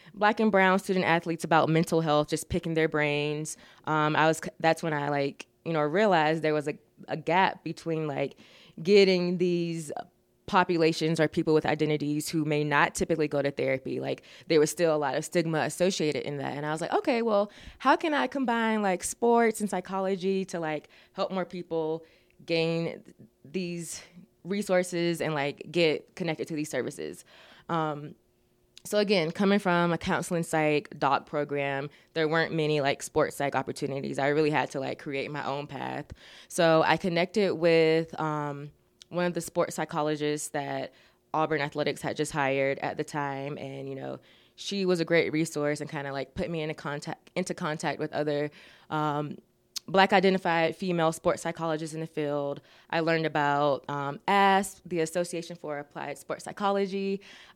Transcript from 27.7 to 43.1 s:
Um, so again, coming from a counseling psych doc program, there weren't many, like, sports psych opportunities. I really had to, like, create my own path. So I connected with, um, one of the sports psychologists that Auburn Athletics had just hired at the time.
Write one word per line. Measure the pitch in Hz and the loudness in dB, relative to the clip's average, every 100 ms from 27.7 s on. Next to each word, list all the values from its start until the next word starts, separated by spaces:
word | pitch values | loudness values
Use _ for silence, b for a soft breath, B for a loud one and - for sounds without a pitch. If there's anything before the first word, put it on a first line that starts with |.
Um, | 165 156 147 151 - _ _ _ _ _ - | -2 -2 -4 -10 -18 _ _ _ _ _ -20
so | - 208 | -2 0
again, | 202 202 160 | 2 2 0
coming | - 202 202 | 2 2 4
from | 196 175 175 | 4 2 2
a | 165 | 0
counseling | 190 151 165 175 | 0 -2 -2 -4
psych | 165 160 151 147 - 147 | 0 0 2 2 -2 -2
doc | 147 135 | 0 0
program, | - 151 143 143 139 139 143 b b | -2 -4 -2 -2 -2 -4 -6 b b
there | 165 156 | -2 2
weren't | 165 160 | 2 2
many, | 160 151 151 | 0 0 2
like, | 139 135 | 0 -2
sports | - 156 123 - | -2 0 0 0
psych | 143 | -2
opportunities. | 160 - 135 143 139 139 139 | -2 -4 -6 -6 -6 -6 -2
I | 139 | 2
really | 147 151 | 2 2
had | 151 135 | 2 0
to, | 143 | -4
like, | 131 - | -6 -8
create | 156 135 113 | -8 -6 -6
my | 147 - | -6 -6
own | 143 143 | -6 -8
path. | 139 127 131 151 B B B B | -8 -8 -8 -10 B B B B
So | - 165 160 | 2 4 6
I | 151 160 | 4 2
connected | 190 170 180 220 190 | 2 0 0 0 0
with, | 160 170 165 160 160 165 - | 2 4 6 6 4 0 -4
um, | 156 151 147 143 147 - _ _ - | -4 -2 -6 -8 -12 -18 _ _ -10
one | 170 180 | -4 -2
of | |
the | 170 | -2
sports | 165 175 - - | -4 -2 -2 -2
psychologists | 156 165 151 151 147 151 - | -4 -2 0 0 -2 -2 -4
that | 147 139 139 131 b b b _ | -6 -4 -6 -6 b b b _
Auburn | 151 151 156 | -2 0 0
Athletics | 143 147 147 135 | -2 -2 -2 -2
had | 143 - | -4 -4
just | 151 | -4
hired | 156 135 135 135 139 | 0 0 2 0 0
at | 143 - | -4 -6
the | |
time. | 151 | -6